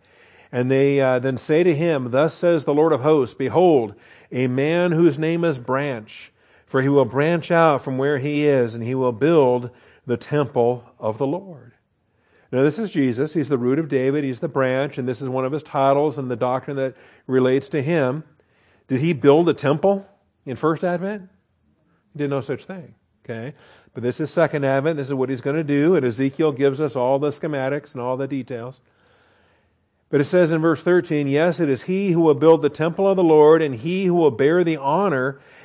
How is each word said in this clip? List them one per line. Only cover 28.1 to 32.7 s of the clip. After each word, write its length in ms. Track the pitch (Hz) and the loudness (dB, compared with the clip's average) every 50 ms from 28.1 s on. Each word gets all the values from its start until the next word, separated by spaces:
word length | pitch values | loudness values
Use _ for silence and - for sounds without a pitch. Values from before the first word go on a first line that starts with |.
| 131 127 | -4 -6
the 100 | 135 135 | -6 -6
details. 540 | 143 135 123 - 131 117 117 127 131 _ _ _ _ _ _ _ _ _ _ _ _ _ _ _ _ _ _ _ _ _ _ _ _ _ _ _ | -6 -8 -8 -10 -12 -12 -12 -14 -16 _ _ _ _ _ _ _ _ _ _ _ _ _ _ _ _ _ _ _ _ _ _ _ _ _ _ _
But 120 | - 143 | 0 0
it 40 | 147 | 0
says 260 | - - 180 180 156 | 2 2 2 2 2
in 100 | 165 160 | 2 0
verse 220 | 156 170 160 - - | 2 0 0 0 0
thirteen, 440 | 175 175 180 170 - 151 147 147 139 | 0 0 0 0 0 -2 -2 0 0
"Yes, 320 | 139 147 160 180 160 - | 0 2 2 0 0 0
it 100 | 170 143 | -2 -2
is 140 | 135 123 - | -2 -2 -4
he 280 | - 185 190 202 196 | -4 -4 -2 -2 0
who 100 | 165 165 | 0 2
will 140 | 165 160 143 | 4 4 2
build 260 | 131 147 165 165 156 | 4 6 6 6 6
the 80 | 143 | 4
temple 380 | 143 | 0